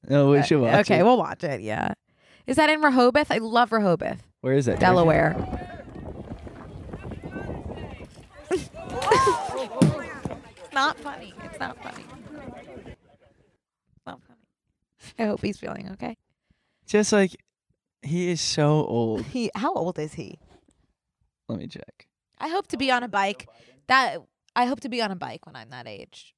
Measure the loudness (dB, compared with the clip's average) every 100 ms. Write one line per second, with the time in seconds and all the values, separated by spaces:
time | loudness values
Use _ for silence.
0 | 2 4 6 6 6 4 6 4 4 4
1 | 6 4 2 -4 -6 -6 -4 -4 -4 -6
2 | _ _ _ _ -2 4 4 4 4 6
3 | 6 4 2 -2 0 2 2 2 2 2
4 | -2 -6 -14 _ 0 2 2 4 6 6
5 | 6 6 4 0 -6 -8 -10 -16 -16 -14
6 | -14 -14 -14 -16 -16 -18 -18 -16 -14 -14
7 | -12 -12 -12 -12 -10 -10 -12 -12 -14 -14
8 | -18 -20 -20 -20 -6 -6 -6 -14 -10 -6
9 | 2 4 4 2 -2 -8 -8 2 2 2
10 | -8 -12 -12 -14 -18 -20 -8 -2 -2 -2
11 | -10 -14 -16 -18 -18 -12 -12 -12 -16 -16
12 | -18 -20 -18 -16 -16 -18 -20 -20 -20 -20
13 | _ _ _ _ _ _ _ _ _ _
14 | -20 -20 _ _ _ _ _ _ _ _
15 | -20 -6 -4 -2 -4 -6 -10 -12 -12 -12
16 | -12 -12 _ _ _ _ _ _ 0 2
17 | 4 4 4 -2 _ _ _ _ _ _
18 | -4 -2 -2 -2 -2 2 4 4 2 0
19 | 0 -2 -4 -6 -6 -4 -4 -2 -4 -6
20 | -8 -10 -14 -16 _ _ _ _ _ _
21 | _ _ _ _ _ -10 -10 -16 -20 _
22 | _ _ _ _ -6 -6 -6 -4 0 0
23 | 0 -2 -2 -4 -12 _ _ _ 2 2
24 | 2 -2 -12 _ _ 0 0 0 -6 -4
25 | -4 -4 -10 -12 -16 -20 -16 -16 -14 -16
26 | -18 -20 -20